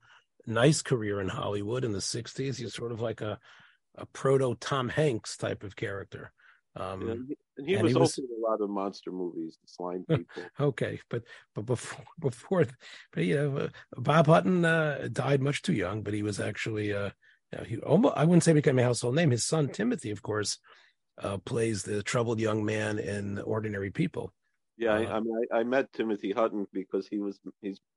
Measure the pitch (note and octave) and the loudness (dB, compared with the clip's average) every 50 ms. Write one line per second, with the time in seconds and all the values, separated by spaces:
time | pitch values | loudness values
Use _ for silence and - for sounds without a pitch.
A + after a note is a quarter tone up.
0 | _ _ - - _ _ _ _ - A#2 A2 A2+ B2 D#3 D#3 - - - C3+ A#2 | _ _ -20 -20 _ _ _ _ -6 -2 2 6 6 6 6 4 0 -2 -2 -2
1 | G#2+ G#2 G2+ G2+ F#2+ F#2 - - G#2 G#2 G2+ G#2 G2+ G#2 A#2+ C3 C3 A2+ G2+ F#2+ | 0 -2 -2 -2 -2 -2 -4 -4 -4 -4 -4 -4 -4 -4 -4 -2 -2 -2 -4 -4
2 | - - - A#2+ A#2 - - - C3+ C#3 A#2+ - A#2+ G#2 - - A#2+ A#2 A#2+ A2 | -4 -4 -6 -6 -8 -8 -8 -6 -6 -6 -4 -6 -8 -10 -8 -8 -8 -8 -6 -4
3 | A#2 A2+ A2 - A2+ G#2+ G2+ - _ - - - - _ _ _ _ _ - - | -4 -6 -6 -4 -6 -6 -6 -8 _ -20 -20 -20 -20 _ _ _ _ _ -16 -16
4 | - - - - - C3+ C#3 C3 C3 B2 G#2+ - - - C#3+ C3+ B2+ A2+ - D3 | -16 -14 -10 -2 2 4 4 4 2 0 -2 -4 -4 -4 -2 -2 -2 -2 0 2
5 | D#3 D3 A#2 G#2 - - - - - G#2+ G#2 - - G2 - - A2+ G2+ G2 G2 | 2 2 0 -2 -6 -10 -8 -6 -4 -4 -4 -6 -10 -14 -10 -8 -8 -8 -8 -10
6 | F#2+ - - - - - _ _ _ - _ _ _ _ - - F#2+ F#2 F#2+ F#2+ | -12 -12 -14 -16 -16 -16 _ _ _ -20 _ _ _ _ -12 -10 -8 -8 -6 -6
7 | A2 A2+ A2+ A#2+ B2+ C#3 D3 _ _ _ - - C#3+ D#3 G3 G3+ F3 D3+ B2+ B2+ | -6 -6 -6 -6 -6 -10 -10 _ _ _ -16 -10 -4 -2 0 2 2 4 4 4
8 | - D3 - - C3+ A#2+ A#2 A2 A2+ A2 A2 G#2+ G#2 G2+ G2+ G2 G2 G2+ F#2+ - | 4 4 2 -2 -8 -8 -6 -4 -2 0 0 0 0 -2 -2 -2 -2 -4 -6 -8
9 | - - F#2 F#2 F2+ F2 F#2 F2 D#2+ D#2+ - _ _ - - - F2+ F2+ F2 F#2 | -12 -8 -6 -6 -6 -6 -6 -8 -10 -10 -12 _ _ -20 -12 -8 -8 -6 -6 -6
10 | F2 - D#3+ B2+ - _ - - - - _ - C#3+ D3 B2 - A#2 G2+ A2 - | -2 -2 -2 -2 -2 _ -12 -14 -14 -12 _ -2 -2 -2 -2 -2 -6 -6 -6 -10
11 | - - - A#2 - - - - _ _ - - G#2+ A#2+ A#2+ - - - - - | -10 -8 -8 -8 -8 -10 -20 -20 _ _ -12 -10 -4 -4 -4 -4 -4 -10 -14 -14
12 | - - - - - C3 - - - - F#3+ F3 C#3+ C3 C3 _ - - - - | -16 -20 -12 -4 -4 -4 -4 -4 -6 -2 2 2 2 0 0 _ -20 -20 -20 -20
13 | - _ - E3 E3+ F3+ D#3+ C#3 D3 C#3+ C3+ D3 - - - - - - - - | -18 _ -4 -2 0 0 2 0 0 0 -2 -2 -4 -6 -6 -12 -18 -14 -10 -4
14 | A#2 D3+ D3 E3 D#3 D3+ E3 F3 F3 F#3+ F#3 F3 E3+ E3 E3 E3 D#3 D3+ C#3 - | 0 4 6 6 8 8 8 8 8 4 2 4 4 4 4 2 2 0 -2 -4
15 | - B2 A2+ - - C3+ C#3+ C3+ C3 C#3+ C#3 - - - D#3 G#2+ F2 F2+ G#2 A2 | -6 -6 -4 -2 0 2 2 2 2 0 -2 -2 0 0 0 0 0 -2 -2 -4
16 | G2 G2+ G#2 G#2 G#2 G#2+ G2 A2 G#2+ G#2 G2 - - A#2 A2 G#2+ G#2 G#2 G2+ G2+ | -4 -4 -2 -2 -2 -2 -2 -2 -4 -4 -4 -4 -4 -4 -2 -2 -2 -2 -2 -2
17 | G2+ F#2+ - _ _ - _ _ _ - - - - - A2+ - - - C#3+ G3 | -4 -4 -6 _ _ -20 _ _ _ -14 -12 -10 -8 -6 -8 -4 2 4 6 6
18 | B3+ - - - D3+ E3+ F3+ E3 - E3 D#3+ D3 - D3+ C3 B2+ A#2+ B2 A#2+ - | 6 6 4 6 6 8 8 8 8 8 6 6 6 6 6 6 4 4 2 2
19 | - B2 B2+ E3 F3 C#3+ A#2+ A2+ - - D#3+ D#3+ C#3+ B2+ - - - B3 B3 - | 0 0 2 4 4 4 4 4 2 0 0 0 0 0 -2 -2 0 0 -2 -2
20 | - G#2+ G#2 G#2 - - G#2+ G#2+ G2+ - - - _ - - - - _ _ _ | -4 -6 -6 -6 -4 -4 -2 -2 -2 -2 -4 -8 _ -20 -20 -20 -20 _ _ _
21 | _ _ _ - - G2+ G2+ F#2+ - - B2 A#2 A2+ A2+ A2 F#2+ - F#2+ G#2 G#2 | _ _ _ -8 -6 -4 -4 -4 -6 -4 -2 0 0 0 0 -2 -4 -4 -4 -4
22 | G2 - - B2 A#2 A#2 A2+ A2 A2+ G#2+ G#2+ A2 G#2 G#2+ G#2+ G#2+ G#2+ G#2+ G#2+ G#2+ | -2 0 0 0 0 0 0 0 0 0 0 0 0 0 0 -2 -2 -2 -2 -4
23 | - - G#2 G2+ G2+ G2+ G2+ G#2 - - A2 A2 G#2+ G#2+ G2+ G2 G2 G2+ - - | -4 -4 -4 -4 -4 -6 -6 -6 -4 -4 -4 -2 -2 -4 -4 -4 -6 -4 -2 -2
24 | F3 E3+ - - - - _ _ _ _ _ _ _ _ _ - A2+ A2 G#2+ G#2+ | -2 -2 -2 -6 -10 -10 _ _ _ _ _ _ _ _ _ -2 2 2 2 2
25 | A2+ G2 G#2 A2 A2+ A2+ A2+ A2+ A#2+ - G#2 A#2 A2+ A#2+ C3 C#3 C3+ - - - | 2 0 -2 -2 -2 -2 -2 -2 -2 0 0 0 0 2 2 0 0 0 -4 -4
26 | A2+ A2 G#2 G2+ - G2 G2+ A#2+ A2+ A2 G2+ G#2 G2 - - G2 F#2 - - G2 | -2 -2 -2 -2 -2 -2 0 2 0 0 0 -4 -6 -4 -6 -8 -6 -4 -4 -4
27 | - - G#2+ G#2 G2+ G2+ G2 _ - F#2 - - - G2 G2 - _ _ _ | -4 -4 -6 -4 -4 -6 -8 _ -14 -18 -16 -10 -10 -10 -10 -10 _ _ _